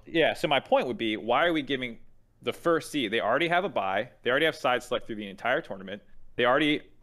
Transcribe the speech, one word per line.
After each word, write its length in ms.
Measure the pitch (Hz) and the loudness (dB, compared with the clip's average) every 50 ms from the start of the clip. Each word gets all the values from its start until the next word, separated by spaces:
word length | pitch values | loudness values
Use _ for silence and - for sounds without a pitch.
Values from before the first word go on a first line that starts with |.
| - | -14
Yeah, 280 | - - 165 147 117 101 | -4 0 2 2 2 2
so 140 | - - 156 | 0 0 2
my 120 | - 160 | 2 2
point 260 | - - 262 - 151 | 2 2 2 2 2
would 120 | 127 113 104 | 0 -4 -2
be, 180 | 117 110 107 | -2 -2 -2
why 300 | 95 101 113 120 139 170 | -2 0 2 2 4 4
are 60 | 175 | 2
we 100 | 165 156 | 0 0
giving 360 | 131 123 139 127 127 117 113 - - - - - _ _ _ _ | -2 -2 -4 -4 -4 -8 -10 -14 -18 -20 -20 -20 _ _ _ _
the 100 | - 120 | -6 -6
first 380 | - - - 175 165 156 - - | -6 -2 0 0 0 0 0 -4
seed? 200 | - 147 117 98 | -4 -2 -2 0
They 100 | 110 117 | 0 0
already 280 | 95 104 123 147 170 160 | 2 2 2 2 2 2
have 160 | 170 180 190 | 0 0 0
a 40 | 180 | 0
bye. 420 | - 110 98 95 95 104 123 - - _ | -2 -2 -2 0 0 -2 -2 -4 -10 _
They 80 | - 120 | -2 0
already 160 | 127 143 160 | 2 2 2
have 80 | 160 - | 0 0
side 280 | - - 131 123 120 | 0 0 0 0 0
select 240 | - - 123 110 - | 0 -2 -4 -4 -4
through 100 | - 113 | -6 -10
the 120 | 104 104 98 | -8 -8 -10
entire 320 | 92 - - 117 131 - | -12 -6 -2 0 0 0
tournament. 400 | - - 98 95 95 92 101 104 - - - - - - - | -2 -6 -12 -12 -10 -12 -12 -12 -12 -18 -20 -18 -18 -14 -2
They 80 | - 120 | 2 4
already 380 | 123 131 147 156 147 151 - - - - - | 4 4 4 4 2 0 0 -4 -12 -10 0